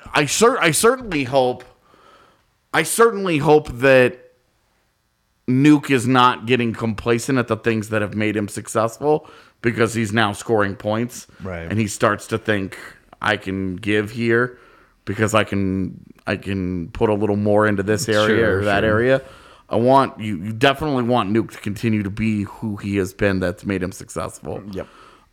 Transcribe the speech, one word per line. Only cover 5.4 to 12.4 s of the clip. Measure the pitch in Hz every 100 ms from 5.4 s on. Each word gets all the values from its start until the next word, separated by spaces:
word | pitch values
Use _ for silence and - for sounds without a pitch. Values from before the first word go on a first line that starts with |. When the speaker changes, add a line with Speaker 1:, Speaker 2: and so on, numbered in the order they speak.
| -
Speaker 1:
Nuke | 127 147 151 135
is | 135 113
not | 131 123 90 110
getting | 127 117
complacent | 104 113 104 120 117 - 131
at | 117
the | 110
things | 117 110 107
that | 107
have | 104 101
made | 107 107
him | 101
successful | - - 117 113 - 143 151 - - - _
because | 120 110 113
he's | 113 107
now | 110 107
scoring | 101 - 110 101 95
points. | 107 107 123 - - -
Speaker 2:
Right. | 95 85 85
Speaker 1:
And | 107
he | 104
starts | - 117 104 -
to |
think, | 107